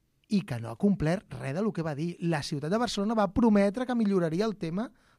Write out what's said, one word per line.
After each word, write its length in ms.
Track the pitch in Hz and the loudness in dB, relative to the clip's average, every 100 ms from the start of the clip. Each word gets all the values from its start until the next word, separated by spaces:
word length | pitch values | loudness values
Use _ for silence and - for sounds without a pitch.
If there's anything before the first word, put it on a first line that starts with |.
| _ _ _ | _ _ _
i 140 | 202 | -2
que 180 | - 120 | 0 -6
no 80 | 113 | -6
ha 60 | 117 | 0
complert 560 | 202 180 151 190 - 123 | 0 2 0 -2 -4 -10
res 140 | 131 156 | -6 -4
de 60 | |
lo 100 | 214 | -4
que 100 | 165 | -4
va 120 | 160 | -4
dir. 220 | 139 170 170 | -4 -6 -4
La 220 | 170 156 | -2 -2
ciutat 280 | - 147 151 | -2 -6 -2
de 80 | 220 | -2
Barcelona 360 | 240 - 202 | -2 -2 0
va 180 | 226 196 | 0 0
prometre 540 | 247 233 202 202 202 254 | 4 6 6 4 2 -2
que 80 | |
milloraria 500 | 240 202 196 165 170 | 0 2 2 2 0
el 120 | 220 - | -2 -4
tema 340 | 165 180 254 - _ | -4 -4 -6 -12 _